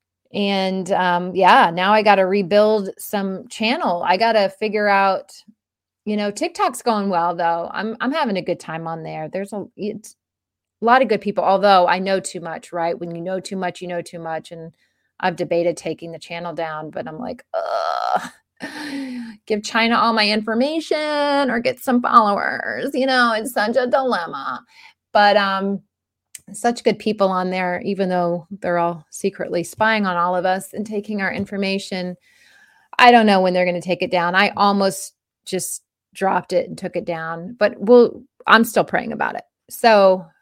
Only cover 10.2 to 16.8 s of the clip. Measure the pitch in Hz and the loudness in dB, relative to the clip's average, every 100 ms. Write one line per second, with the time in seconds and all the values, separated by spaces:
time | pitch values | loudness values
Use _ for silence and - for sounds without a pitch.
10.2 | _ _ _ _ _ _ 226 254 226 208 | _ _ _ _ _ _ 4 4 4 0
11.2 | 208 190 175 190 202 190 175 185 190 196 | -2 -2 2 4 6 6 6 2 0 -2
12.2 | 180 180 165 160 - 175 170 - 175 170 | -4 -10 -12 -12 -10 -4 -4 -4 -8 -10
13.2 | 175 190 185 190 180 175 180 175 170 170 | -8 -8 -8 -6 -6 -8 -8 -8 -10 -12
14.2 | 165 160 - 165 165 - _ _ _ - | -10 -10 -10 -16 -18 -20 _ _ _ -6
15.2 | 185 170 160 175 170 160 165 160 165 160 | -4 -2 -2 0 0 -2 -8 -10 -12 -16
16.2 | - 170 175 160 160 156 | -14 -12 -10 -8 -8 -8